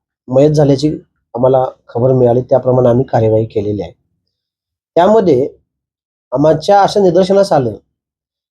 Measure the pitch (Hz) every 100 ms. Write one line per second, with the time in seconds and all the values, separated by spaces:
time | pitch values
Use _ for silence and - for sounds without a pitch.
0 | _ _ - 131 147 151 139 135 151 -
1 | _ _ _ 117 131 131 127 - _ 117
2 | 131 131 123 120 123 131 127 123 123 120
3 | - 120 110 110 113 110 104 104 87 -
4 | _ _ _ _ _ _ _ _ _ 160
5 | 185 220 185 127 139 - _ _ _ _
6 | _ _ - 131 151 156 175 202 190 208
7 | 190 170 185 196 190 156 120 101 _ _
8 | _ _ _ _ _